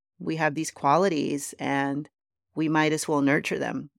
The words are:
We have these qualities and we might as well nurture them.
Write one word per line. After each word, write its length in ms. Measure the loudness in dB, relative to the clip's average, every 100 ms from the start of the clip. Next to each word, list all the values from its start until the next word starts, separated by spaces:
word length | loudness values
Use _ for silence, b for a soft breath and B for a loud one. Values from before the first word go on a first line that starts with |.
| _ -10
We 160 | -6 0
have 200 | 0 0
these 160 | -6
qualities 840 | -2 2 4 4 0 -2 -4 -6 -6
and 500 | -2 -2 -2 -4 -8 _ _ _ _ -4
we 120 | 0
might 240 | 2 2
as 160 | 0 0
well 140 | 2
nurture 380 | 4 2 0 -4
them. 300 | -4 -6 -10